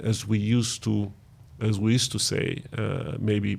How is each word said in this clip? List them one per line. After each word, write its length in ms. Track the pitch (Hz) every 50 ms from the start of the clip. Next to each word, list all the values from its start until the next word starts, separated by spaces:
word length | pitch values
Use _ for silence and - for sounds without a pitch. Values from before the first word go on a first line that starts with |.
| -
as 240 | 110 104 - - 104
we 100 | 110 104
used 460 | 104 107 117 120 113 117 - - -
to, 280 | 113 107 104 101 98 - - - - - - - - - -
as 200 | 110 110 107 98
we 120 | 104 110
used 200 | 120 127 - -
to 60 | - 101
say, 440 | - - 101 98 95 - - - - - - 107
uh, 380 | 107 101 95 92 - - - -
maybe 400 | - 107 104 104 101 101 98